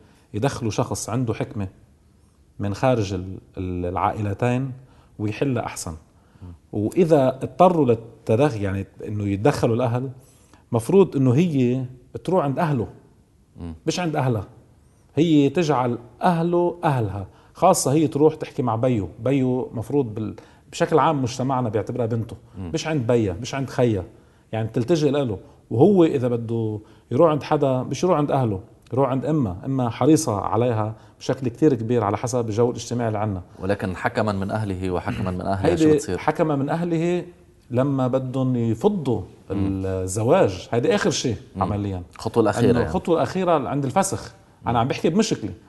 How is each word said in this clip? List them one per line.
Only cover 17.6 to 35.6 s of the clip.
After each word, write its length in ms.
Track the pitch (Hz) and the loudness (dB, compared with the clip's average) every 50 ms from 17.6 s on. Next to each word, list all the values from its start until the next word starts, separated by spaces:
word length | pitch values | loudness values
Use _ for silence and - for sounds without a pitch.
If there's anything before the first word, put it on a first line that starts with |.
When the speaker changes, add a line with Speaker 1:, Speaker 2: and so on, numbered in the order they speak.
| 170 190 180 - - 135 135 | 4 4 4 4 2 2 2
Speaker 1:
هي 140 | 165 156 | 2 2
تروح 280 | 131 - 143 151 156 156 | 2 2 4 4 4 4
تحكي 260 | - 127 - - - | 2 -8 -10 -6 -4
مع 140 | 127 117 110 | -2 -2 0
بيو. 340 | 110 131 131 123 104 95 - - - | 0 2 2 2 0 -2 -4 -6 -6
بيو 500 | 113 127 143 135 131 127 127 127 113 - - | -2 0 0 2 2 0 0 -2 -4 -6 -6
مفروض 320 | 117 110 - 143 143 131 110 98 | -8 -6 -2 0 0 0 -2 -4
بال-، 200 | 113 110 107 - - - - - - _ - | -8 -8 -8 -10 -12 -16 -20 -20 -20 _ -10
بشكل 280 | - - 170 160 165 143 | -6 -2 0 2 4 4
عام 220 | 135 165 156 139 | 4 4 2 0
مجتمعنا 480 | 131 120 - - 123 139 135 127 123 110 | -2 -2 -2 -4 -2 -2 -2 -2 -2 0
بيعتبرها 360 | 104 107 95 - 120 123 120 | -2 -2 -2 -2 -4 -4 -2
بنته، 300 | 110 120 117 107 - - - - - - | -2 -2 -4 -4 -6 -10 -14 -18 -18 -14
Speaker 2:
مم. 140 | 95 95 82 - | -12 -10 -6 -6
Speaker 1:
مش 140 | 156 - | -6 -4
عند 200 | 156 160 143 113 | -2 -2 0 2
بيا، 300 | 120 123 117 110 95 87 113 | 2 2 2 2 0 -2 -4
مش 140 | 120 - - | -8 -6 -6
عند 140 | 135 131 117 | -6 -6 -4
خيا، 340 | - - 127 120 107 92 98 - - - - _ _ _ _ _ | 0 2 2 2 2 0 -4 -6 -12 -20 -20 _ _ _ _ _
يعني 160 | 113 110 110 | -6 -4 -4
تلتجئ 440 | 110 - 127 113 143 175 156 151 135 | -2 -2 -2 0 2 2 2 2 2
له. 280 | 143 147 139 117 95 90 - - - _ _ - | 2 0 0 -2 -4 -6 -10 -14 -20 _ _ -2
وهو 320 | 117 113 151 208 202 180 165 | 2 6 6 6 8 6 6
إذا 240 | - - 131 127 | 4 4 2 0
بده 520 | 120 120 117 117 110 117 113 110 110 107 104 - - - - _ - | 0 -2 -2 -2 -4 -4 -2 -2 -4 -4 -6 -10 -14 -20 -18 _ -2
يروح 200 | 120 139 170 156 | 2 4 4 4
عند 120 | 151 139 - | 4 2 0
حدا، 400 | - 156 143 143 135 127 127 123 | 0 0 0 2 2 0 0 -2
مش 200 | - 135 - 180 | -4 -4 -2 0
يروح 140 | 185 170 | 2 2
عند 140 | 147 147 139 | 2 2 0
أهله، 280 | 143 135 127 110 98 92 - - - _ _ - 117 | 0 0 0 0 -2 -4 -8 -12 -20 _ _ -6 -2
يروح 160 | 123 139 123 | 0 0 2
عند 160 | 131 131 - | 0 0 -2
أمها. 320 | 143 160 151 120 92 87 95 - | 0 0 0 0 -2 -4 -6 -6
أمها 240 | 135 135 131 123 117 | -4 -4 -2 -2 -2
حريصة 460 | - - 131 147 160 151 - 123 104 98 | -2 2 4 6 6 4 4 0 -2 -2
عليها 540 | - - 95 110 120 127 113 110 107 110 113 - - - _ - | -2 0 0 2 2 2 2 0 -2 -4 -6 -10 -14 -20 _ -8
بشكل 280 | - - 127 - 131 | -4 -4 -4 -2 -4
كتير 260 | 120 - - 156 151 131 | -6 -2 2 2 4 4
كبير 300 | 110 113 110 123 117 104 | 2 0 0 0 0 2
على 140 | 101 104 | 0 0
حسب 320 | - - 113 127 123 113 110 | -2 -2 -2 -2 -2 -2 -2
الجو 200 | 101 113 120 123 | 0 2 2 2
الاجتماعي 380 | 117 117 - - 117 123 117 | 0 -2 -8 -6 -4 -4 -2
اللي 120 | 110 107 101 | -2 -2 -2
عنا. 220 | 107 107 95 90 - - - - | -2 -2 -4 -6 -8 -12 -12 -6
Speaker 2:
ولكن 360 | 92 95 101 - 110 95 90 | -4 -2 -2 -2 -2 -6 -4
حكما 360 | - - 117 - 120 110 107 | -4 -4 -2 0 0 0 0
من 200 | 98 95 95 104 | 0 -2 -2 -2
أهله 400 | 110 107 110 98 92 90 95 92 | -2 -2 -2 -4 -4 -4 -4 -2
وحكما 400 | 90 85 - 101 - 117 113 92 | -2 -2 -2 -4 -4 -4 -4 -4
من 100 | 90 90 | -4 -4
أهلها 340 | 92 98 95 95 | -4 -4 -2 0